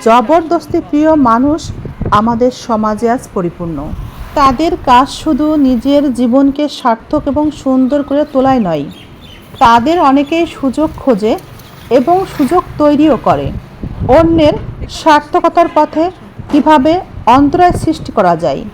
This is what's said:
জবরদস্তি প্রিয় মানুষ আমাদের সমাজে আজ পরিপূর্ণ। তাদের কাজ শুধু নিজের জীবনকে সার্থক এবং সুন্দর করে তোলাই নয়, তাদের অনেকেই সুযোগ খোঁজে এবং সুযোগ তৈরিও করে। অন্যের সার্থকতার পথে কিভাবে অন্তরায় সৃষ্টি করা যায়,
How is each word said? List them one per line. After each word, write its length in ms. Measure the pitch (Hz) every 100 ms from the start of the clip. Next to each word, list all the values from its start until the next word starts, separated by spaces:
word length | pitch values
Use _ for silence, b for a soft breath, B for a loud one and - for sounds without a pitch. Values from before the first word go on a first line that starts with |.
জবরদস্তি 760 | 226 233 233 330 320 330 - 339
প্রিয় 340 | - 294 311
মানুষ 560 | 311 247 226 277 311 - - - - -
আমাদের 400 | 208 220 233 247
সমাজে 600 | 247 - 220 214 214 226
আজ 180 | 247 -
পরিপূর্ণ। 540 | 208 175 - 175 151 202 190 - - -
তাদের 380 | - 269 254 330 359
কাজ 240 | - 247 269
শুধু 480 | - 320 269 302 311
নিজের 580 | 262 247 269 285 285
জীবনকে 540 | 233 240 262 277 269 294
সার্থক 540 | - 247 226 - 302 294
এবং 240 | 269 302
সুন্দর 520 | - 269 262 254 285
করে 220 | 277 277
তোলাই 360 | 294 269 269 262
নয়, 240 | 190 156 151 - - - - - - -
তাদের 420 | 247 233 240 349
অনেকেই 460 | 294 269 285 330 330
সুযোগ 440 | - 269 247 311 -
খোঁজে 420 | - 214 214 349 - - - - -
এবং 360 | 254 254 359 381 -
সুযোগ 240 | 262 359 - -
তৈরিও 380 | 294 302 311 247
করে। 360 | 190 147 139 - - - - - -
অন্যের 440 | 277 330 330 302 392 - - -
সার্থকতার 760 | - 320 294 294 359 339 339 339
পথে 360 | 311 302 302 339 359 - - -
কিভাবে 500 | 294 311 302 285 349 - - -
অন্তরায় 460 | 254 285 349 359
সৃষ্টি 400 | 339 - 311 -
করা 240 | 233 180 165
যায়, 280 | 165 143 208